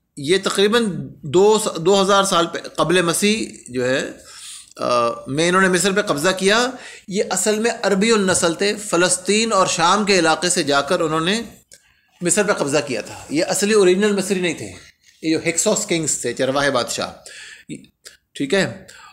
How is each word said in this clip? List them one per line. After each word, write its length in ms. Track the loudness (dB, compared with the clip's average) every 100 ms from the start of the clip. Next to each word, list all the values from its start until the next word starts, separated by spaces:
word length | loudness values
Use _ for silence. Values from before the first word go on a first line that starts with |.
| _ -8
ये 200 | 0 0
तकरीबन 460 | 0 0 2 2 0 -4 -10 -14 -2
दो, 300 | 4 4 4 0 -2
दो 160 | 2 4
हज़ार 300 | 4 2 4
साल 200 | 2 0
प-, 280 | -4 -8 -2
क़ब्ल 240 | 0 2
मसीह 680 | 2 2 0 0 -4 -12 -10
जो 100 | -4
है, 180 | -2 -2
अ, 1200 | -4 -10 -20 -20 -18 -20 -18 -6 -2 0 0 -2 -6
में 180 | -2 2
इन्होंने 220 | 4 4
मिस्र 220 | 2 2
पे 80 | 0
कब्ज़ा 280 | 0 0 0
किया। 240 | 0 2 2 0 -4 -16 -18 -8
ये 120 | -4 -4
असल 280 | -2 -2 0
में 120 | -2
अरबी 400 | -2 0 2 2
उल 180 | 2 2
नस्ल 240 | 0 0 0
थे, 180 | -2 -4
फ़लस्तीन 800 | -2 0 2 0 0 0 2
और 140 | 2 2
शाम 360 | 2 2 2 4
के 120 | 4
इलाके 320 | 4 2 0
से 140 | 0 0
जाकर 360 | 0 2 0
उन्होंने 420 | 0 0 0 -2 -6 -16 _ -20 _ _ _ -8
मिस्र 220 | -2 0
पे 100 | 0
कब्ज़ा 260 | 0 0 -2
किया 200 | -2 -6
था। 240 | -8 -14 -6
ये 100 | -2
असली 300 | -2 0 2
ओरिजिनल 400 | 4 4 4 2
मिस्री 280 | 0 -2 -2
नहीं 140 | -2 -4
थे, 100 | -10
ये 680 | -16 -20 _ _ _ -2
जो 80 | -2
हिक्सोस 460 | -2 -2 0 0 -2
किंग्स 380 | -2 -2 -4 -4
थे, 80 |
चरवाहे 360 | -2 -2 0 0
बादशाह। 1040 | 0 -2 -4 -8 -10 -20 -20 -20 -20 -16 -16 -18 _ -20 -20 _ -10
ठीक 180 | -2
है, 340 | 0 -2 -6 -16 -20 -20